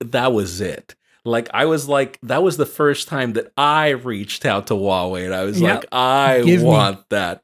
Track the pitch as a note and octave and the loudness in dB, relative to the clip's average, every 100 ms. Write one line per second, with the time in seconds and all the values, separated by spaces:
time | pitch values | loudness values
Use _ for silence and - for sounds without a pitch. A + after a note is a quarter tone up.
0 | A#2+ A#2+ B2+ A#2 F#2+ F2 F#2+ - - - | -6 0 2 0 -2 -4 -8 -8 -14 -20
1 | _ _ A#2 A#2 A#2 A2 D3+ D#3+ C#3 C#3 | _ _ -4 -2 -2 0 2 0 0 0
2 | C3+ - A#2 C3+ F#3 D3 C#3+ - D3 C#3 | 0 -6 -6 0 0 0 -4 0 0 0
3 | - D3 B2+ A2+ - - C#3+ D3+ D3+ C3 | -4 -4 -4 -4 -6 0 2 2 0 -2
4 | B2 G#2 G#2 - C#3 G2+ G2+ G#2 G2 F#2+ | -4 -8 -8 -6 -2 -2 -2 -2 0 0
5 | F2+ F#2 F#2 F#2 F#2+ F3+ E3+ - - B2+ | -2 -4 -6 -4 -4 0 0 0 -2 -2
6 | B2+ C3+ C#3 B2+ B2 F3 D#3+ A2 G2 G2 | 2 2 4 4 4 4 6 4 2 -2
7 | _ G2+ F2+ F2 | _ -4 -4 -6